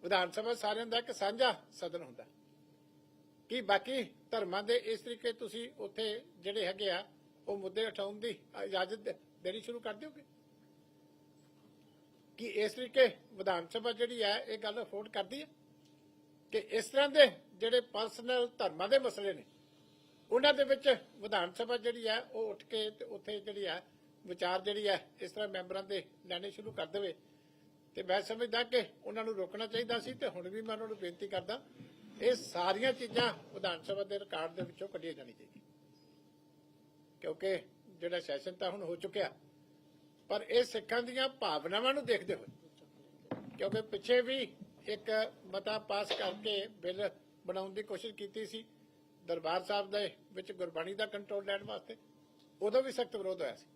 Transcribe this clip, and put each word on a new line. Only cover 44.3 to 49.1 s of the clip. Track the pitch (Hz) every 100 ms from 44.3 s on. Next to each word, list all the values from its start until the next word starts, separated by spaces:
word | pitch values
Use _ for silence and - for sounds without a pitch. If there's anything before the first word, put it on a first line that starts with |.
| 269 233 - - - -
ਇੱਕ | 208 - 220 220 - 185
ਮਤਾ | 190 196 214
ਪਾਸ | 214 202 196
ਕਰਕੇ | - 202 185 214 202 208 -
ਬਿੱਲ | 175 185 202 - - - 175
ਬਣਾਉਣ | 185 190
ਦੀ | 190
ਕੋਸ਼ਿਸ਼ | 208 185 226
ਕੀਤੀ | 202 202 220 214
ਸੀ | 220 - - - - -